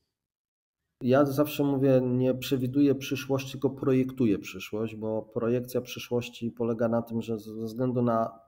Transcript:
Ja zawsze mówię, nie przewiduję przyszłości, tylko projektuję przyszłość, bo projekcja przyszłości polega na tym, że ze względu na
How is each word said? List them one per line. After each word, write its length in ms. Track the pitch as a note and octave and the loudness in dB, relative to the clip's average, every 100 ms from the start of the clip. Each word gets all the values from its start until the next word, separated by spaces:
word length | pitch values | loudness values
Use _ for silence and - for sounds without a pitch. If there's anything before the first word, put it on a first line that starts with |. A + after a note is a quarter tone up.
| _ _ _ _ _ _ _ _ _ - | _ _ _ _ _ _ _ _ _ -6
Ja 220 | B2 C3 C#3+ | 2 4 4
zawsze 380 | C3+ D3 - | 2 0 0
mówię, 380 | C#3+ C#3 C3+ C3 | 0 2 4 4
nie 300 | B2+ B2 B2+ | 4 2 2
przewiduję 600 | B2+ B2+ C3+ B2 C#3 C#3+ C#3 | 0 0 -2 0 4 4 4
przyszłości, 560 | C3+ B2+ - C3+ - | -2 -6 -2 -2 -2
tylko 180 | B2+ C3+ | -4 -4
projektuję 680 | C3+ C3+ C3 C3 - A#2 F#2+ | -2 2 2 2 2 2 2
przyszłość, 560 | - F#2+ - G#2+ A2+ G#2+ | -2 -12 -8 -6 -6 -6
bo 260 | A2 A2 | -6 -4
projekcja 600 | G#2+ A#2+ A2+ B2 B2 B2+ | -4 -4 0 0 -2 -6
przyszłości 720 | B2+ - - A#2+ A#2 - A#2 | -6 -10 -4 -4 -4 -6 -8
polega 360 | - A#2 A2+ A#2 | -4 -2 0 0
na 140 | A#2 | 0
tym, 200 | A#2 A2+ | -2 -4
że 180 | A2 A2+ | -4 -6
ze 260 | G#2+ A2 A2+ | -8 -10 -8
względu 360 | A2+ B2+ B2 | -4 -2 0
na 380 | A#2+ A2+ A2+ - | 2 2 0 -6